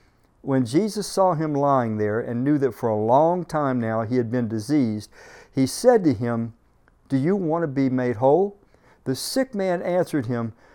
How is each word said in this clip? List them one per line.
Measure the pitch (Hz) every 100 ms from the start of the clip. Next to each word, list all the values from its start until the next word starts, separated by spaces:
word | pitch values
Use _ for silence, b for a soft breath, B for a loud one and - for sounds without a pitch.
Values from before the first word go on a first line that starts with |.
| b b b _
When | 143 131 113
Jesus | 151 214 208 -
saw | 190 185
him | 156 160
lying | 143 143 135 113 107
there | 104 110
and | 123 120
knew | 139 147
that | 131
for | - 117
a | 107
long | 110 135 165 180
time | 165 156 139 127
now | 113 110
he | 113 127
had | 113
been | 123 113
diseased, | 110 104 151 117 107 - B B B B
he | 135 131
said | - 247 233
to | 160
him, | 107 120 117 113 - _ _ _ _ -
'Do | 135
you | 156 202
want | 165 165
to | 160
be | 135 135
made | 127 123 113
whole?' | 131 160 202 - _ b b b
The | -
sick | 131 - 262 262
man | 196 190 175
answered | - 175 165 151 113
him, | 120 113 - b